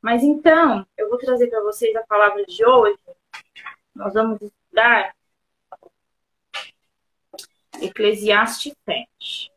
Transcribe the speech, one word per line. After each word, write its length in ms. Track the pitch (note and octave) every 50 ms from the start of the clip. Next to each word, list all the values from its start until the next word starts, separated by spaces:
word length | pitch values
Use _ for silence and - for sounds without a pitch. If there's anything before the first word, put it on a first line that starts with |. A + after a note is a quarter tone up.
Mas 220 | - A3 A#3+ A#3+ C4
então, 600 | D4 D4 D4 - F4 D#4+ D#4+ E4+ D4 A3+ G3 F#3+ _ _ -
eu 120 | G#3+ G#3
vou 80 | A#3 B3
trazer 300 | B3+ B3+ B3+ A#3+ B3 A#3+
pra 140 | A3+ A3
vocês 340 | G#3 G#3 G#3 - A#3+ A3 G#3+
a 80 | A3+ A3
palavra 400 | _ G#3+ G#3 G#3 G#3 G#3 G3+ G3+
de 200 | F#3 F3 G#3+ A3
hoje. 340 | A#3 C4 B3+ A3 G#3 G#4 - _ - - _ _ _ - - _ _ _ - - - - _ _ _ _
Nós 180 | - - G3+ F#3+
vamos 280 | G#3+ A3+ A3+ A3 G#3
estudar 720 | G#3 G#3 _ _ _ _ - G#3+ A3+ A#3+ A#3 G#3+ G3 - - _ _ _ _ _ _ _ _ _ _ _ - _ _ - _ _ _ _ _ _ _ _ _ _ _ _ - - - - _ _ _ _ _ _ _ _ _ _ _ _ - - - _ _ _ _ _ - -
Eclesiastes 920 | - F#3 - - G#3+ G#3 A3 G3+ G#3 G#3+ G3+ G#3 A3+ A#3 A#3 - - D4 C#4+ _ _
sete. 680 | - - - - _ _ _ - - - - - - _